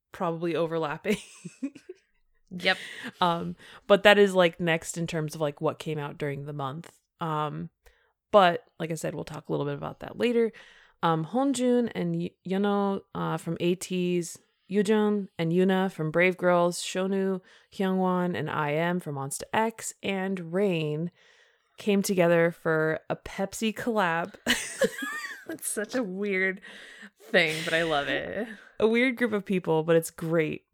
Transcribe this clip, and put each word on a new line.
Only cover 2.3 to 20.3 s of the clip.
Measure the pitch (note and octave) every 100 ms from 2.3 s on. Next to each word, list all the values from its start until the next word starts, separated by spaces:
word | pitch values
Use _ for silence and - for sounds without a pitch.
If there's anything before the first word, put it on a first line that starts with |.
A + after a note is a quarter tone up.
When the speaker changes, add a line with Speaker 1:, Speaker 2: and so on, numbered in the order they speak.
| _ _
Speaker 2:
Yep. | F3+ F#3 F#3 - - B3 -
Speaker 1:
Um, | F3 E3+ F3 F3 - - -
but | G3
that | G#3 G#3
is, | G3+
like, | F#3 F3 -
next | E3+ E3 - F3
in | E3
terms | E3 D3+ D#3+
of, |
like, | D3 D3
what | D3+ -
came | D#3+ D3+
out | C#3+ -
during | D3 C#3 C#3+
the |
month. | D3 C3+ D#3 - - _ -
Um, | E3 D3+ D3+ D#3 E3+ _ _ _ _ _ _
but | G#3 F3 E3+ - -
like | D#3+
I | D#3+
said, | D#3+
we'll | D3+
talk | E3 D3+ -
a |
little | D3+ C#3+
bit | C#3+
about | D#3 -
that | - -
later. | A#3 A#3 A3+ - - - _ _
Um, | E3+ D#3+ D#3+
Honjun | A#3 C#4 B3 B3 A#3+ A3+
and | - F3 E3+
Y-, | F3 - F3
Yeonho, | F#3+ G3+ G3+ G3 G3 -
uh, | F3 E3 D#3+
from | E3 -
A | F3 F3+
T's, | - F3+ F3+ F3+ E3+ - _ _ -
Yoojun | G3 G3+ G#3+ G#3 G#3 F#3+ -
and | E3
Yoona | F3 F#3+ F#3+ F#3+
from | - D#3
Brave | E3+ F3+ F3+
Girls, | F3+ F3 F3 F3
Shonu, | - F#3 F#3+ G3 F#3+ F#3 - - _
Hyungwon, | - F#3+ F#3 F#3 F3+ F3+ A#2+
and | D3+
I | D3+ D3
M | D3+ F3 F3+
from | D#3+ C#3
Monsta | C#3 - -
X, | A3 A3+ - - -
and | G3+ G3 F#3+